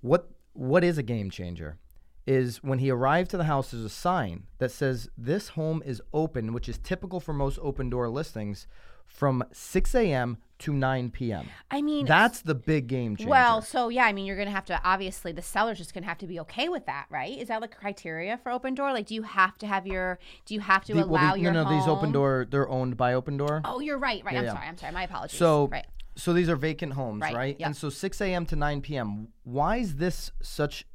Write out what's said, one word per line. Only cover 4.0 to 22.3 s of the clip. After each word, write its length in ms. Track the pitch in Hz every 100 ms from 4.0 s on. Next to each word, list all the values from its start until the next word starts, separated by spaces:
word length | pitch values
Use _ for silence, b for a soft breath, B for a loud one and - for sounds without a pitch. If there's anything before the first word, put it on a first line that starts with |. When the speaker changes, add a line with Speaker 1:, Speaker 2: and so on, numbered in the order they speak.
| 180 180 107 85 - -
Speaker 1:
that 140 | 131
says, 380 | - 139 127 - -
"This 320 | 117 185 -
home 320 | - 156 160 139
is 160 | 113 -
open," 380 | 151 156 143 110
which 160 | 120 123
is 100 | 117
typical 440 | - 180 190 185
for 100 | -
most 260 | 143 139 139
open 280 | 147 131 127
door 200 | 123 120
listings, 580 | 123 160 110 104 101 - b b b b
from 380 | - 143 127 123
six 420 | - - 185 208 254
A 160 | 220
M 260 | 135 123 117 - _
to 140 | -
nine 360 | 143 131 131 123
P 240 | - 120
M. 140 | 98 71 B -
Speaker 2:
I 100 | 277
mean, 240 | 294 302 202
Speaker 1:
That's 380 | 156 226 -
the 100 | 160
big 320 | 139 131 156 123
game 300 | 127 117 104
changer. 160 | 220
Speaker 2:
well, 320 | 269 240 220
so, 260 | 214 226 233
yeah, 160 | 240 233
I 80 |
mean, 120 | 202 196
you're 120 | 196
gonna 140 | 202
have 140 | 202 -
to, 140 | 175
obviously, 480 | 180 190 190 190 180
the 100 | 165
seller's 380 | 175 202 220 196
just 120 | 170 -
gonna 100 | 180
have 140 | 170
to 80 | 185
be 120 | 170
okay 280 | 156 - 302
with 160 | 339 -
that, 220 | 139 -
right? 260 | 147 143 269
Is 120 | 233
that, 140 | 220
like, 140 | 220 -
criteria 640 | 202 202 170 160 180 240
for 140 | 240
open 240 | 247 262 262
door? 180 | 277
Like, 140 | 254 208
do 80 | 220
you 80 |
have 340 | 220 - 185 -
to 100 | 208
have 200 | 196 190
your, 320 | 185 185 180 B B -
do 80 |
you 60 | 214
have 260 | 202 190 -
to 80 |
Speaker 1:
The, 60 | 165
well, 100 | 165
Speaker 2:
allow 240 | 185 180
Speaker 1:
the, 60 | 190
Speaker 2:
your 120 | 175
Speaker 1:
no, 120 | 165
no, 60 | 156
Speaker 2:
home? 100 | 156
Speaker 1:
these 80 | 147
open 240 | 151 156
door, 360 | 139 139